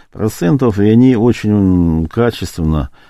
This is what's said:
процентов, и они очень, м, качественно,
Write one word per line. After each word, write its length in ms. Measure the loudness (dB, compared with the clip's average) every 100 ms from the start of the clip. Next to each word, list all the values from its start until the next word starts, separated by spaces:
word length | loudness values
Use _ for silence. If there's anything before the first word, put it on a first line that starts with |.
| _
процентов, 680 | -6 -6 -4 -2 0 0 0
и 100 | 2
они 280 | 4 4 4
очень, 340 | 2 0 0
м, 560 | 0 2 2 0 -2 -4
качественно, 840 | -2 -4 -4 -10 -6 -2 -2 -4 -12